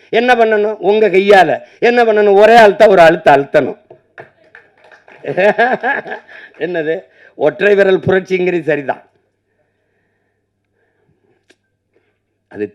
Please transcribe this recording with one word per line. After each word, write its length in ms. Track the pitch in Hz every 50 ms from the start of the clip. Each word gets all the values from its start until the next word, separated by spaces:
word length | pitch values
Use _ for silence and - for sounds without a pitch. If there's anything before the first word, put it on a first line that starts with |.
| _ -
என்ன 220 | - 226 240 254 254
பண்ணணும்? 400 | 233 226 220 214 208 208 208 214 -
உங்க 260 | - 190 208 220 214 202
கையால 440 | 170 190 196 202 202 190 175 151 123 - - _ _ -
என்ன 200 | - 233 240 240 233
பண்ணணும்? 360 | 220 214 214 208 208 196 196
ஒரே 140 | 214 214 233
அழுத்த, 320 | 240 220 208 185 - 214 214
ஒரு 140 | 196 175
அழுத்த 280 | 165 160 165 170 - 160
அழுத்தணும். 480 | 143 139 139 - - 151 131 98 - _ _ _ - _ _ _ _ - - _ _ _ _ _ _ - _ _ _ _ _ _ - _ _ _ - _ -
<laughs> 960 | - - 175 190 208 202 202 233 254 240 - - 247 277 - - - - - _ _ - - - - _ -
என்னது? 380 | 147 175 180 165 151 156 160 190 - _ _ _ _ _ _ -
ஒற்றை 360 | 143 151 143 - 202 208 202
விரல் 300 | 196 196 190 190 170 -
புரட்சிங்கிறது 560 | - 196 190 180 - 185 180 180 180 175 175
சரிதான், 420 | 147 151 147 143 139 127 - - _ _ _ _ _ _ _ _ _ _ _ _ _ _ _ _ _ _ _ _ _ _ _ _ _ _ _ _ _ _ _ _ _ _ _ _ _ _ _ _ _ _ _ _ _ _ _ _ _ _ _ _ _ _ _ _ _ _ _ _ _ _ _ _ _ _ _ _ _ _
அது 140 | 104 101 104 104